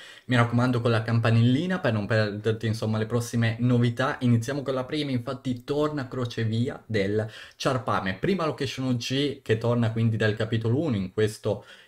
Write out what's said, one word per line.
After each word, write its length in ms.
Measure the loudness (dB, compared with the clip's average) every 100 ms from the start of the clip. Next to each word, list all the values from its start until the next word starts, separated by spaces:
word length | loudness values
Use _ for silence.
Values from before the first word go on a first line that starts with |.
| -20 -14
Mi 120 | 0 2
raccomando 440 | 4 4 2 2
con 120 | 2
la 100 | 0
campanellina 760 | 2 0 4 4 6 4 0 0
per 140 | 0
non 140 | 0 0
perderti, 600 | 0 0 -2 -2 0 0
insomma, 300 | -2 -2 -2
le 80 |
prossime 520 | 0 -2 -2 0 0 2
novità. 560 | 2 4 2 2 -2 0
Iniziamo 420 | 2 2 2 -4
con 100 | -2
la 120 | -4
prima, 260 | -2 -4 -2
infatti 520 | -2 -4 -6 -4 -6
torna 460 | -2 0 0 -2 -6
crocevia 760 | -4 -6 -2 -2 0 -2 -4 -4
del 440 | 0 0 0 -2 -8 -20 -6
Ciarpame. 580 | -2 -2 0 -2 -2
Prima 320 | -2 0 0 -2
location 400 | -4 -6 -4 -2
O 100 | -2
G 460 | -2 -2 -2 -4
che 160 | -2 0
torna 340 | 2 2 2
quindi 240 | 2 0 2
dal 200 | 0 0
capitolo 440 | -2 -2 0 0
uno 160 | 0 -2
in 160 | -2
questo, 540 | 0 0 0 -4 -4 -6 -20